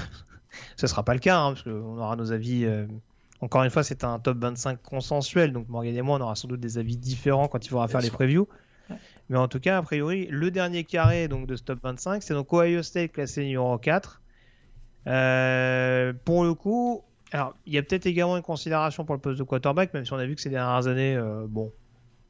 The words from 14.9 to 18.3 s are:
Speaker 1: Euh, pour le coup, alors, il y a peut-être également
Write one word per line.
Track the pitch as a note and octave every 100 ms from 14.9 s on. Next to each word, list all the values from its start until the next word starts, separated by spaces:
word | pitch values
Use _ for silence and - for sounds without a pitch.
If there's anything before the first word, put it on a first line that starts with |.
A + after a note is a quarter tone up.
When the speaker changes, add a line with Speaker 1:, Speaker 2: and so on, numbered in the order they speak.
| - -
Speaker 1:
Euh, | C3 C3 C3 C3 B2+ B2+ B2+ B2+ B2+ B2+ B2
pour | - F3
le | E3+
coup, | D#3+ G3+ A#3+ A#3+ A#3 - _ -
alors, | D3 C3+ -
il | -
y | C#3+
a |
peut-être | C#3+ F#3+ F3+
également | F3 F3